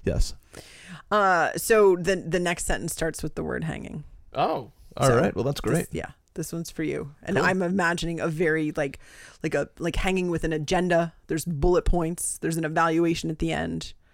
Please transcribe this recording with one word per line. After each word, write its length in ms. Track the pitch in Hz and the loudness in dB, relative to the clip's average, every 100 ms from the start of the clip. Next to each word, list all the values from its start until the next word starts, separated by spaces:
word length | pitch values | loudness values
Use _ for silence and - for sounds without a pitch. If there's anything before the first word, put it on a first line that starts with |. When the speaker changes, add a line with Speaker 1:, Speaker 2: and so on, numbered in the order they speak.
Speaker 1:
Yes. 320 | - - - - _ - - - - 175 - | -2 2 2 -2 _ -20 -20 -20 -18 -14 0
Speaker 2:
Uh, 400 | 208 190 175 147 160 | 2 4 4 2 0
so 380 | - 220 202 180 | 4 6 8 6
the, 200 | 175 185 | 2 -2
the 220 | 160 180 | 0 0
next 260 | 175 170 - | 0 -2 -2
sentence 280 | 156 139 | -4 -4
starts 300 | - 160 - | -4 -4 -4
with 100 | 156 - | -8 -6
the 80 | |
word 200 | 156 127 | -6 -4
hanging. 400 | 160 - - 156 - - - | -6 -6 -8 -12 -14 -18 -10
Speaker 1:
Oh, 380 | - 170 151 117 - - - | -2 -2 -2 -8 -18 -12 0
all 120 | 139 | 2
Speaker 2:
So 120 | 120 | 4
Speaker 1:
right. 160 | 185 - | 2 0
Well, 80 | |
that's 180 | 120 143 | -4 -2
Speaker 2:
this, 100 | - | 0
Speaker 1:
great. 160 | 160 - | -2 -2
Speaker 2:
yeah. 200 | - - - _ - | -8 -10 -14 _ -10
This 160 | 156 | -8
one's 180 | 170 165 | -8 -10
for 140 | - | -8
you. 300 | 151 143 143 - | -6 -6 -8 -12
And 140 | - 160 | -4 0
Speaker 1:
Cool. 80 | 170 | 2
Speaker 2:
I'm 160 | 185 | 0
imagining 580 | 175 190 170 170 165 165 | 0 2 0 0 -4 -4
a 80 | 156 | -4
very, 460 | 156 165 160 151 | 0 0 0 -2
like, 260 | 156 143 - - - - - | -2 -4 -6 -20 -20 -20 -8
like 120 | 165 143 | -4 -2
a, 140 | - - | -4 -4
like, 160 | 165 - | -4 0
hanging 340 | 185 185 180 | 0 0 0
with 140 | 165 | -2
an 80 | 160 | -2
agenda. 600 | 156 147 180 180 170 165 - - | -2 0 2 4 2 2 -4 -6
There's 180 | 160 170 | -4 -4
bullet 400 | 143 180 175 - | 0 4 4 4
points. 520 | 175 160 175 - - | 2 2 -4 -6 -4
There's 180 | 160 165 | -4 -2
an 80 | 156 | -2
evaluation 640 | 160 165 165 170 165 165 | 2 2 4 2 2 -2
at 100 | 160 | -4
the 140 | 165 | -2
end. 400 | 151 165 165 - - _ | -2 -4 -6 -8 -14 _